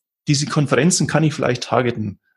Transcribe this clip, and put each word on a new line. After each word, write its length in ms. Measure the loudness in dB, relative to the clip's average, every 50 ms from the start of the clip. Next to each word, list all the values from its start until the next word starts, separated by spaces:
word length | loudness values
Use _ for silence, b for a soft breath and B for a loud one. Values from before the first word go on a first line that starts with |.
| -20 _ _ _ _
Diese 180 | 0 0 0 -2
Konferenzen 600 | -2 0 -2 0 2 2 2 4 2 2 0 0
kann 160 | 0 2 2 2
ich 100 | 0 0
vielleicht 300 | 0 -2 -2 -2 -4 -4
targeten 560 | -2 0 0 0 0 -2 -4 -6 -8 -10 -12 _ _ _